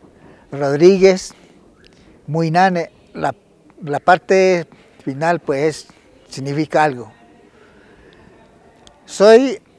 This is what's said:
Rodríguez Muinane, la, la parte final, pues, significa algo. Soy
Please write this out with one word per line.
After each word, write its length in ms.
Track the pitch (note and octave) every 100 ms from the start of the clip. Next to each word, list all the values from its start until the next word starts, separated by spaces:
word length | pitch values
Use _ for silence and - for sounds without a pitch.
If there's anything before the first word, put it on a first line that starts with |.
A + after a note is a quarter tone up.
| _ _ _ _ _
Rodríguez 840 | C#3 C#3 D3 F3 G3 F#3+ F#3 - - _ _ _ _ _ _ _ _ -
Muinane, 640 | D#3 E3 E3+ F#3+ F3 - _ _ E3+
la, 180 | D#3 - _ _ _ _
la 180 | D#3 C#3+
parte 680 | - F3+ - F#3+ F#3 F3 D#3+ _ _ _
final, 360 | - C3+ D#3+ E3+
pues, 480 | - C#3 D#3 D3 - _ _ _ _
significa 540 | - C#3 C#3+ D3+ D#3+
algo. 280 | D3+ B2 A2 _ _ _ _ _ _ _ _ _ - _ - _ _ _ _ _ _ _ -
Soy 540 | - G3+ A3+ C4+ - _